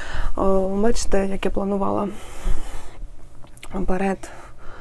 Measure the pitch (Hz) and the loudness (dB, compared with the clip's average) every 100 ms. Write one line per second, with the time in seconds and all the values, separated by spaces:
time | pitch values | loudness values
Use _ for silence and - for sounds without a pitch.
0 | - - - - 196 190 190 196 220 226 | -2 2 4 4 4 2 2 2 4 4
1 | - 196 196 202 196 202 196 202 196 202 | 4 4 2 0 0 0 -2 -2 -2 -2
2 | 202 202 - - - - - - - - | -4 -6 -12 -4 2 4 4 0 -4 -6
3 | - - - - - - - 190 185 190 | -10 -12 -12 -12 -14 -14 -10 -2 0 2
4 | 196 185 - - - - - - | 0 -4 -10 -16 -18 -14 -12 -12